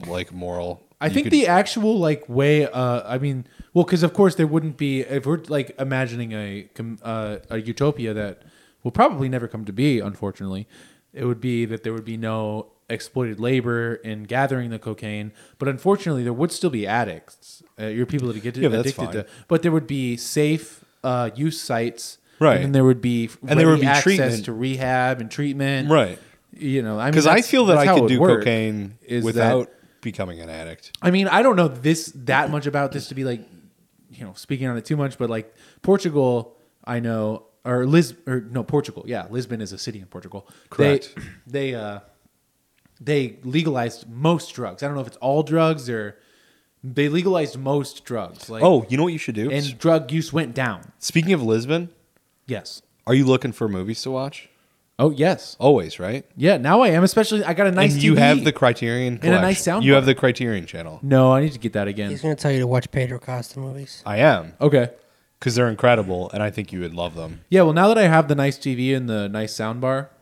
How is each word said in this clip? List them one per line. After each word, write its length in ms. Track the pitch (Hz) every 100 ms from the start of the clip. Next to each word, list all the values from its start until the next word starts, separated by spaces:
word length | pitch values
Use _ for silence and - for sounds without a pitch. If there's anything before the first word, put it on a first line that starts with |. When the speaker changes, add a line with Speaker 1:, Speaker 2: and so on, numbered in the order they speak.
| 85
Speaker 1:
like, 260 | 90 90
moral. 500 | 90 90 87 87 87 _ -
Speaker 2:
I 80 | 147
Speaker 1:
you 60 |
Speaker 2:
think 120 | 202 294
Speaker 1:
could 60 |
Speaker 2:
the 160 | 294 202
actual, 500 | 180 202 233 214 226
like, 300 | 165 147 -
way, 400 | 123 143 151 139
uh, 340 | 127 127 120 101
I 120 | 127
mean, 300 | 143 131 120 - -
well, 120 | 175 170
'cause 180 | 180
of 100 | 160
course 220 | - 196 160
there 120 | 156
wouldn't 300 | 160 156 131
be, 240 | 143 135
if 240 | 117 135 131
we're, 160 | 165 -
like, 260 | 151 131 -
imagining 540 | 135 131 127 117 117
a 360 | 107 101 98 -
com-, 260 | - 113 110
uh, 360 | 113 113 107 101 -
a 100 | 113
utopia 520 | 110 113 143 147 113
that 280 | 107 104 92 _ _ _ _
will 80 | 127
probably 380 | 160 269 170 135
never 180 | 127 117
come 160 | 110 104
to 80 |
be, 260 | 98 143 123
unfortunately, 680 | 98 98 101 - 98 95 104 - - _ _
it 100 | - 123
would 140 | 113
be 240 | 123 120 117
that 180 | 113
there 100 | 113
would 120 | 113 110
be 120 | 113
no 500 | 113 110 107 107 - _ -
exploited 500 | 113 - 131 120 104
labor 560 | 120 135 120 117 117 117
in 280 | 110 107
gathering 460 | 104 123 139 131 120
the 80 | 113
cocaine, 520 | 117 104 107 104 107 - _ -
but 100 | 139
unfortunately 560 | 131 185 202 175 139
there 100 | 120
would 180 | 120 170
still 180 | - 113
be 160 | 120 101
addicts. 800 | 113 110 82 - _ _ - _ -
Uh, 60 | 107
your 180 | 110 123
people 260 | 147 123
that 120 | 107
get 120 | 110 120
Speaker 1:
Yeah, 140 | 135
that's 120 | 110
Speaker 2:
addicted 240 | 131 135 110
Speaker 1:
fine. 80 |
Speaker 2:
to, 120 | 104 101 - -
but 160 | 165
there 80 | 170
would 160 | 160 127
be 280 | 139 127 120
safe, 680 | - - 151 156 - - _ _
uh, 280 | 131 123 117 107
use 240 | 156 160
sites, 600 | - 120 117 - - - _ -
Speaker 1:
Right. 160 | 156 123
Speaker 2:
and 80 | 139
then 60 |
there 100 | 139
would 180 | 131 123
be 240 | 120 120 113
f-, 120 | - 156
Speaker 1:
And 120 | 151
there 80 | 160
would 60 |
Speaker 2:
ready 80 | 156
Speaker 1:
be 40 | 135
Speaker 2:
access 160 | 143
Speaker 1:
treatment. 420 | 185 196 131 113 104
Speaker 2:
to 80 |
rehab 680 | 113 131 131 131 127 127 127
and 100 | 113
treatment. 580 | - 147 139 139 135 147
Speaker 1:
Right. 300 | 156 101 90 - _ _ -
Speaker 2:
You 260 | 147 135
know, 160 | 113 107
I 60 | 127
mean, 80 |
Speaker 1:
'Cause 120 | 160 151
I 100 | 190
Speaker 2:
that's, 120 | 233
Speaker 1:
feel 160 | 269 220
that 80 | 156
Speaker 2:
that's 80 |
Speaker 1:
I 40 | 143
Speaker 2:
how 80 | 170
Speaker 1:
could 40 | 120
Speaker 2:
it 40 | 127
Speaker 1:
do 40 |
Speaker 2:
work, 200 | 180 113
Speaker 1:
cocaine 560 | 110 113 110 107 101 110 -
Speaker 2:
is 160 | 120
that 20 | 113
Speaker 1:
without 460 | 117 117 127 120 _ _ _
becoming 380 | 117 101 92 82
an 80 | 82
addict. 420 | 80 82 82 - -
Speaker 2:
I 80 | 175
mean, 180 | 185 190
I 120 | 180
don't 140 | 254 196
know 140 | 160
this 420 | 127 139 160 - 143 123
that 260 | 135 147
much 160 | 147 143
about 240 | 143 139
this 160 | 139 -
to 80 | 135
be, 80 |
like, 180 | 131 117 - 87 _ _ _ _ _
you 120 | - 101
know, 80 | 95
speaking 320 | - 135 131
on 100 | 117
it 80 | -
too 120 | 151
much, 200 | 139 -
but, 120 | 120
like, 200 | 113 110 _ _ _
Portugal, 760 | - 196 185 147 131 120 110 _ _ _
I 160 | - 120
know, 440 | 117 113 107 110 _ _ -
or 200 | 123 127
Lis-, 260 | 160 170 - -
or 140 | 127 110
no, 120 | 127
Portugal. 400 | 104 147 135 - -
Yeah, 180 | 113 90
Lisbon 300 | 120 113 113
is 100 | 101
a 60 | 98
city 200 | - 104
in 60 | 92
Portugal. 400 | 90 90 98 - _ _
Speaker 1:
Correct. 460 | - 143 139 - -
Speaker 2:
They, 80 | -
<clears throat> 140 | - - 135 135
they, 40 | 120
uh, 240 | 104 101 - _ _ _ _ _ _ _ _ _
they 360 | 120 147 127 -
legalized 640 | 127 147 165 131 117 - -
most 440 | 117 156 170 -
drugs. 300 | - 110 92
I 40 | 143
don't 80 | 143
know 60 |
if 60 | 113
it's 100 | -
all 260 | 127 147
drugs 460 | 147 165 160 156 123
or 280 | 113 104 - _ _ _ _ _ _
they 260 | 131 127 147
legalized 480 | 165 185 185 147 123
most 480 | 135 143 135 - -
drugs. 440 | 120 92 - -
Like, 140 | 110
Speaker 1:
Oh, 220 | 170 151 107
you 80 | 143
know 60 |
what 100 | 175
you 60 | 160
should 160 | - 107
do? 140 | 120
Speaker 2:
and 260 | 135 143 120
drug 320 | 160 160 127
use 200 | 160 156
went 220 | 151 139
down. 380 | 120 127 92 - _
Speaker 1:
Speaking 340 | - 165 165
of 80 | 175
Lisbon, 480 | 113 110 123 165 175 _ _ _ _ _ -
Speaker 2:
Yes. 340 | 110 - - _ _ -
Speaker 1:
are 60 |
you 120 | 131 131
looking 260 | 131 127
for 140 | 107 113
movies 340 | 95 98 110
to 80 | 131
watch? 380 | 131 135 - - _ _ _ _ -
Speaker 2:
Oh, 100 | 147
yes. 460 | 139 170 185 - -
Speaker 1:
Always, 400 | 131 135 80 -
right? 240 | 90 131 - -
Speaker 2:
Yeah, 200 | 147 180
now 240 | 131 208
I 80 | 247
am. 140 | 160
Especially, 400 | 185 - 220 214
I 100 | 165
got 120 | 165 196
a 40 |
nice 220 | 180 -
Speaker 1:
And 100 | 143
you 80 | 151
Speaker 2:
T 40 | 160
V 60 |
Speaker 1:
have 220 | 143 147
the 80 | 156
Criterion 680 | - 127 120 117 120 127 120
Speaker 2:
and 100 | 170
a 20 | 180
nice 40 |
Speaker 1:
Collection. 220 | 185 190
Speaker 2:
sound 220 | - 185 214
Speaker 1:
You 80 |
have 100 | 139
Speaker 2:
bar. 100 | 131
Speaker 1:
the 20 | 131
Criterion 500 | 131 120 123 104 82
channel. 320 | 82 82 78
Speaker 2:
No, 320 | 139 131 131
I 80 | 131
need 120 | 151
to 60 | 127
get 140 | 110
that 140 | 107 101
again. 220 | 101 101
Speaker 3:
He's 100 | 117
gonna 140 | 156 147
tell 160 | 147
you 80 | 131
to 80 | 127
watch 240 | 127 -
Pedro 260 | - 123 127
Costa 420 | - 127 120 -
movies. 440 | 131 135 135 - -
Speaker 1:
I 120 | 104
am. 360 | 151 107 82 -
Speaker 2:
Okay. 280 | 147 139 120 - _ _ _ -
Speaker 1:
'Cause 160 | 131 117
they're 120 | 120
incredible, 600 | 107 123 117 95 90 90
and 100 | 104
I 80 | 104
think 200 | 101 101
you 80 | 92
would 120 | 87
love 220 | 85 87 82
them. 260 | 80 82 -
Speaker 2:
Yeah, 140 | 190
well, 100 | 165
now 140 | 156 196
that 100 | 226
I 100 | 190
have 200 | 160 147
the 80 | 143
nice 220 | 139 135
T 180 | 139 123
V 180 | 127
and 160 | 135 123
the 180 | 107 101
nice 240 | 104 107 -
sound 260 | 110 120
bar 300 | 127 135 139 _